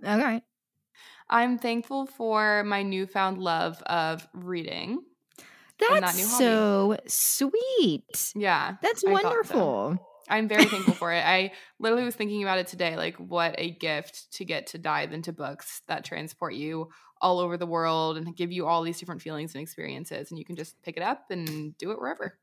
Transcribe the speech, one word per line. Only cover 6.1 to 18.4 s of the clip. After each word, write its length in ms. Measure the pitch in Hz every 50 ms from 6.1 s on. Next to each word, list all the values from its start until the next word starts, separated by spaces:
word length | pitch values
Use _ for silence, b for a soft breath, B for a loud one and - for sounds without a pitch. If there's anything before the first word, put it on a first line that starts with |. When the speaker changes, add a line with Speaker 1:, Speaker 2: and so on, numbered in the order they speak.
| 175
Speaker 2:
new 80 | 185 196
hobby. 160 | 220 240 247 254
Speaker 1:
so 540 | 233 220 220 214 208 202 196 196 208 214 - -
sweet. 1300 | - - - - - - - 277 269 - 453 494 523 523 466 302 185 151 - - _ - - - - -
Speaker 2:
Yeah, 400 | 208 202 190 170 147 143 - 190 -
Speaker 1:
That's 240 | - 415 453 - 392
Speaker 2:
I 60 | 381
thought 100 | 392 392
so. 60 | 415 -
Speaker 1:
wonderful. 680 | 480 466 415 - - 254 180 143 120 98 104 143 175 180 - - - - -
Speaker 2:
I'm 200 | - 208 220 220 208
very 160 | 214 214 -
thankful 300 | 208 214 190 190 - 180
for 180 | - 175 170 170
it. 80 | 170 -
I 280 | 165 185 185 190 196 B B B B B -
literally 240 | 220 226 233 247 247
was 100 | 240 226
thinking 260 | - 214 208 208 208 202
about 140 | 196 190
it 100 | 185 180
today, 300 | 185 - 180 175 165 160
like, 180 | 160 160 165 170
what 380 | - 175 185 175 170 170 165 -
a 120 | - 170 170
gift 600 | 165 - 165 160 151 147 147 - - - - - -
to 100 | - 190
get 240 | 170 160 - -
to 100 | - - 175
dive 340 | 165 160 151 147 147 156 156
into 180 | 165 165 170
books 500 | 160 - 147 135 143 - - - - - -
that 160 | - 160 151 -
transport 520 | - 165 156 156 160 - - 175 156 -
you 340 | 131 147 156 160 160 165 165 b b b b b b
all 180 | - 185 180 175
over 160 | 180 175 175
the 100 | 170 175
world 500 | 170 165 165 165 165 160 160 160 160 160
and 180 | 160 165 170 170
give 160 | 175